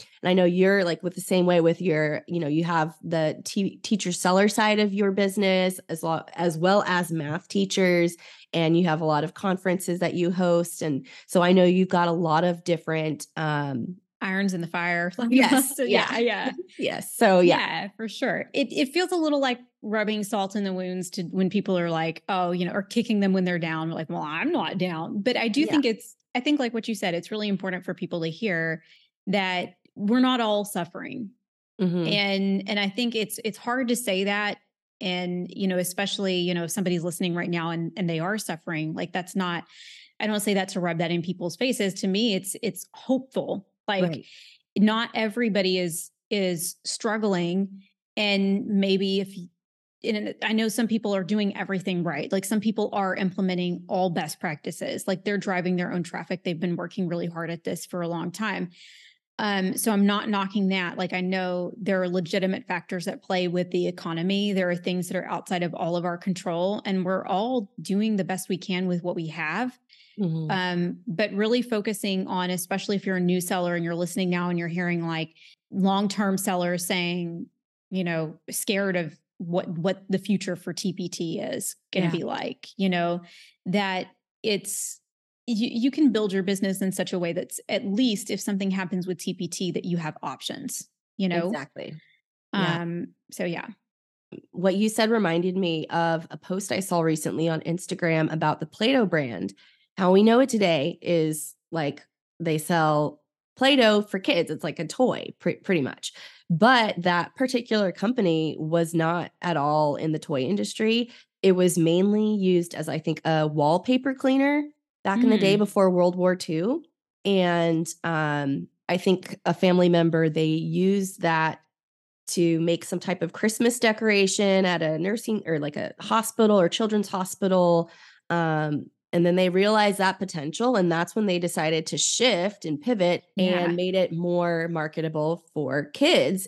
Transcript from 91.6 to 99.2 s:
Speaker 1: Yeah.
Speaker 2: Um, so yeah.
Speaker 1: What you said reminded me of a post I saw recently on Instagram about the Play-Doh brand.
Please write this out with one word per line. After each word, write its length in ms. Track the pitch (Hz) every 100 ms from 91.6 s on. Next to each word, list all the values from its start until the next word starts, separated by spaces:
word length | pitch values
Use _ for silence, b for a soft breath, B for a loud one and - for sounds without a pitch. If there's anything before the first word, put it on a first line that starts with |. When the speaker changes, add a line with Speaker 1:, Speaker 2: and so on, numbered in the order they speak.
| 151 - - 156 b b _ _ _
Speaker 1:
Yeah. 280 | 202 180 170
Speaker 2:
Um, 260 | 170 170 - _ _
so 120 | - 190
yeah. 220 | 170 - - _ _ _ _ _ - -
Speaker 1:
What 240 | - 190 190
you 140 | 214
said 200 | 214 220
reminded 480 | 226 170 170 185 185
me 300 | 175 160 -
of 400 | 170 165 165 165
a 60 | 160
post 340 | - 185 202
I 80 | -
saw 220 | 190 175
recently 480 | 160 156 160 139 165
on 120 | 160
Instagram 720 | - 170 - 185 170 160 156
about 280 | 160 156 -
the 60 | 160
Play-Doh 400 | - 220 269 190
brand. 460 | 156